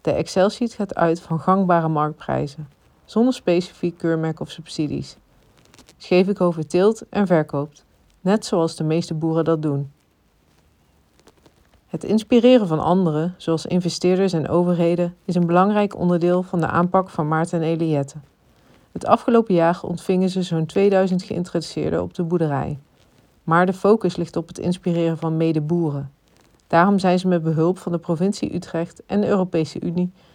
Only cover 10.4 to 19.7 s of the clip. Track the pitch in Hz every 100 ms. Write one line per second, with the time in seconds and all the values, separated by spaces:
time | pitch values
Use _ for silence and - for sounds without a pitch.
10.4 | _ _ _ _ _ _ _ _ - _
11.4 | _ _ _ _ - 165 - 214 - 240
12.4 | 247 254 180 156 - 185 170 151 175 180
13.4 | - 160 - 180 175 - 180 185 196 165
14.4 | - 170 175 175 170 175 175 - - 175
15.4 | 170 175 202 208 202 - 175 175 175 180
16.4 | 180 175 156 170 180 190 185 - 151 160
17.4 | 165 170 160 165 160 147 139 151 - _
18.4 | _ _ _ _ _ - - 226 - 233
19.4 | 226 170 165